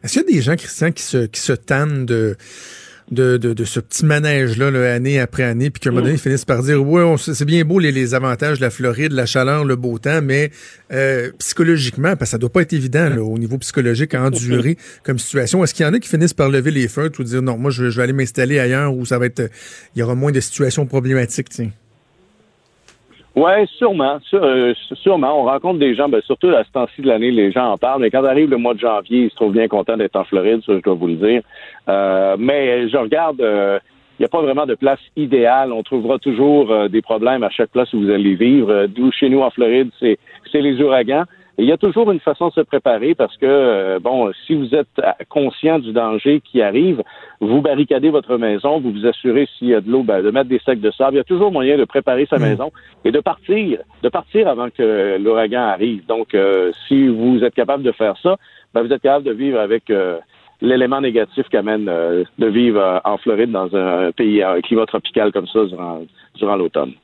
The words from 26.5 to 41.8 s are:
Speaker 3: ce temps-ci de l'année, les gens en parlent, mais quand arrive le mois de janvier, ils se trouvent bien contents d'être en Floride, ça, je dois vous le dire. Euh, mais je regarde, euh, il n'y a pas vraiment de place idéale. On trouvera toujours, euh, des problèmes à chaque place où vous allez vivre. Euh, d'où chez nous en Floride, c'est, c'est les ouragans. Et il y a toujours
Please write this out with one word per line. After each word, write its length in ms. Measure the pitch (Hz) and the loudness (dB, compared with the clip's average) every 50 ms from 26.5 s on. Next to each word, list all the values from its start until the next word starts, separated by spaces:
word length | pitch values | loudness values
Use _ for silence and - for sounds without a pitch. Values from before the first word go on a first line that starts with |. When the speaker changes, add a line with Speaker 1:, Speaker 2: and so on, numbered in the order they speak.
| 170 - - | 2 2 0
Speaker 3:
ce 60 | _ | _
temps-ci 300 | _ 135 123 - - - 139 | _ -4 -4 -4 -6 -4 0
de 40 | |
l'année, 240 | 135 117 110 113 123 | 0 2 2 2 2
les 200 | 123 113 101 98 | 2 2 2 2
gens 200 | 92 127 127 120 | 2 0 0 0
en 60 | 101 | 0
parlent, 240 | 92 - 123 131 139 | 0 0 -2 0 0
mais 80 | 123 110 | 0 0
quand 160 | 101 131 135 | 2 2 2
arrive 240 | 135 131 147 156 147 | 2 4 4 4 2
le 80 | 135 | 2
mois 160 | 120 120 120 117 | 0 0 -2 -2
de 60 | 101 | 0
janvier, 460 | 117 117 110 104 95 - 120 123 123 | 0 0 0 0 -2 0 0 2 2
ils 40 | 110 | 0
se 60 | - | 0
trouvent 180 | - 117 104 98 | 0 -2 2 2
bien 140 | 113 113 | 2 0
contents 280 | 107 107 104 92 - 113 | 2 0 -2 0 0 -2
d'être 200 | 110 107 92 - | -2 -2 -2 -2
en 80 | 98 92 | -2 -4
Floride, 360 | - - 95 90 104 113 113 - | 0 0 0 2 2 0 0 0
ça, 80 | - 101 | 0 -2
je 60 | 92 | 0
dois 140 | - 104 92 | 2 -2 -2
vous 120 | 85 87 | 0 0
le 80 | 87 82 | -2 -2
dire. 260 | 80 98 107 117 120 - _ - - - - - - _ | 0 0 2 0 0 -2 _ -20 -20 -20 -20 -20 -12 _
Euh, 480 | - 95 98 98 98 95 95 95 98 98 98 | -2 -2 0 0 0 0 0 2 0 0 0
mais 500 | 113 131 139 143 139 131 123 123 120 113 | 0 0 0 0 0 0 0 0 -2 0
je 80 | 110 | -2
regarde, 420 | 143 120 110 151 151 165 160 147 127 | -2 -2 0 0 0 0 -2 -2 0
euh, 400 | 123 110 104 101 101 101 98 98 _ _ _ _ _ _ _ | 0 0 2 2 0 0 0 -2 _ _ _ _ _ _ _
il 60 | _ - | _ -4
n'y 20 | |
a 40 | - | -2
pas 120 | - 170 | 0 0
vraiment 240 | 156 135 135 143 151 | 0 0 0 -2 -2
de 100 | 131 117 | -2 -2
place 240 | - - 135 135 - - _ _ | 0 0 0 0 0 -4 _ _
idéale. 560 | - 151 131 131 131 117 117 127 135 135 131 | -6 -2 0 2 4 4 4 4 2 2 -2
On 120 | 120 113 107 | -4 -6 -6
trouvera 340 | - 135 127 110 117 135 | -4 -4 -4 -2 -2 -2
toujours, 540 | - - 139 123 107 135 143 147 147 135 104 | -2 -2 -4 0 2 2 4 4 4 4 4
euh, 160 | 110 107 104 101 | 2 2 2 2
des 140 | 92 110 - | 0 -2 -2
problèmes 400 | - 113 110 110 123 131 127 113 | 0 -4 0 0 0 0 0 -2
à 60 | 98 | -4
chaque 180 | - - 117 - | -2 -2 -4 -2
place 240 | _ 127 123 - - | _ -2 -2 -2 -2
où 80 | 113 | -2
vous 80 | 101 98 | 0 2
allez 260 | 104 101 101 98 95 | 2 2 2 2 2
vivre. 360 | 87 117 123 135 143 117 101 | 2 4 4 4 4 4 4
Euh, 160 | 107 101 101 | 2 2 2
d'où 240 | 101 98 120 123 135 | 0 -2 0 0 0
chez 180 | - - 143 135 | 2 2 0 2
nous 120 | 131 139 | 2 2
en 100 | 135 123 | 2 0
Floride, 380 | - - 127 113 117 131 131 120 _ _ | 0 0 0 2 4 2 0 0 _ _
c'est, 180 | - 120 107 - _ - - - _ - | 0 0 0 0 _ -20 -20 -20 _ -2
c'est 80 | - 151 | -2 0
les 200 | 139 143 135 123 | 0 2 0 2
ouragans. 420 | 147 143 131 127 120 107 135 151 175 - _ _ _ _ _ | 2 2 2 2 2 2 0 -2 -2 -4 _ _ _ _ _
Et 60 | - 107 | 0 2
il 40 | |
y 60 | 127 160 | 2 2
a 40 | |
toujours 320 | 170 | 2